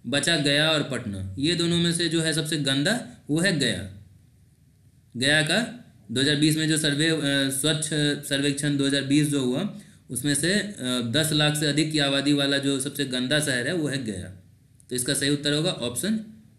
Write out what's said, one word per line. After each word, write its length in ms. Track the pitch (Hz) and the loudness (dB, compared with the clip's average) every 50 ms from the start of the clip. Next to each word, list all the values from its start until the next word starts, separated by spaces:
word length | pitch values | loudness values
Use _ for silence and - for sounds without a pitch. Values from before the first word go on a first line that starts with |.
| - | -6
बचा 300 | 117 135 143 - 170 170 | -4 -4 -2 0 0 0
गया 340 | 156 143 143 143 147 156 160 | 2 2 2 2 4 4 2
और 120 | 160 151 | 2 0
पटना। 540 | 139 - 135 117 - 104 98 95 95 - - - | 0 -2 -4 -6 -4 -6 -6 -6 -6 -8 -4 -2
ये 160 | 135 160 175 | 0 0 2
दोनों 240 | 170 170 170 170 170 | 2 2 2 2 4
में 140 | 170 170 | 2 2
से 160 | 170 170 175 165 | 2 0 0 0
जो 120 | 156 165 | 0 0
है 120 | 160 160 | 0 0
सबसे 240 | 156 160 151 151 165 | 0 0 -2 -2 -2
गंदा 520 | 156 139 135 135 139 147 180 226 240 - - - - - - | -2 0 0 0 2 2 2 0 0 -4 -10 -18 -18 -4 -2
वो 100 | 143 165 | 0 2
है 180 | 175 202 185 143 | 2 2 2 2
गया। 360 | 131 117 98 90 92 92 98 101 - - - - - _ _ _ - _ _ _ _ _ _ _ _ - _ _ _ _ - | 0 0 0 -2 -6 -10 -14 -18 -20 -20 -20 -20 -20 _ _ _ -20 _ _ _ _ _ _ _ _ -20 _ _ _ _ -6
गया 260 | 117 131 139 151 156 | -2 2 4 4 4
का 420 | 151 156 170 214 240 - - - - - - - - - | 4 2 0 0 -2 -2 -8 -14 -18 -20 -20 -20 -12 -4
दो 80 | 117 123 | 0 2
हज़ार 160 | 135 147 147 | 2 2 4
बीस 200 | 143 151 156 151 | 4 4 4 4
में 120 | 156 156 156 | 2 2 2
जो 100 | 160 156 | 2 2
सर्वे, 300 | 160 151 143 143 156 165 | 2 0 0 2 2 2
अ, 120 | 160 151 139 139 139 139 139 135 | 2 0 0 0 2 2 0 0
स्वच्छ 380 | 135 - - 156 160 151 - - 165 151 147 147 143 143 - - | -2 0 0 0 0 0 -2 -2 0 0 0 0 0 -2 -4 -4
सर्वेक्षण 480 | 143 139 139 143 139 139 151 147 143 | -2 0 0 0 0 0 -2 0 0
दो 100 | 139 139 | 2 0
हज़ार 160 | 139 139 139 | 0 0 0
बीस 260 | 131 131 139 151 151 147 | 0 2 2 2 4 2
जो 160 | 139 139 131 | 0 0 0
हुआ, 360 | 123 127 147 196 208 - - - - - - _ - | 0 -2 -2 -4 -6 -8 -12 -20 -20 -20 -20 _ -10
उसमें 240 | 135 110 - 147 143 | -8 -4 -2 0 0
से, 200 | 139 165 170 196 | 0 0 0 0
अ, 200 | 208 196 - - - 131 127 127 123 120 117 | 0 -2 -4 -8 -8 -4 -4 -2 -2 -2 0
दस 200 | 117 151 160 151 | 0 0 2 2
लाख 240 | 156 151 151 151 151 | 2 2 2 2 2
से 100 | 151 156 | 0 -2
अधिक 260 | 147 139 147 160 151 | 0 2 2 0 0
की 60 | 156 151 | 0 0
आबादी 340 | 143 139 139 139 135 143 | 0 2 0 2 2 2
वाला 260 | 147 143 139 139 143 139 | 2 4 2 2 0 0
जो 220 | 135 139 139 131 | 0 0 0 0
सबसे 240 | 135 143 - - 139 | -2 -6 -4 -4 -4
गंदा 360 | 127 127 127 127 127 147 151 | -2 -2 -4 -2 0 0 0
शहर 280 | 147 147 127 123 120 139 | 2 0 -2 0 0 -2
है 60 | 185 | -2
वो 140 | 170 151 135 | -2 -2 -2
है 160 | 135 139 123 | -4 -4 -4
गया। 200 | 107 98 90 85 85 95 - - - - _ _ _ _ _ - - | -6 -6 -6 -8 -12 -14 -18 -20 -20 -20 _ _ _ _ _ -12 -8
तो 60 | 123 | -6
इसका 180 | 123 120 147 139 | -4 -2 -2 -2
सही 160 | 135 139 139 | 0 2 0
उत्तर 220 | 147 143 147 147 | 0 0 0 -2
होगा 180 | 147 151 160 185 | 0 0 0 -2
ऑप्शन 500 | - - 120 123 123 - - 202 220 220 - - - - - - - | -4 -4 -6 -6 -4 -4 -2 -2 -2 -2 -4 -10 -18 -20 -20 -20 -20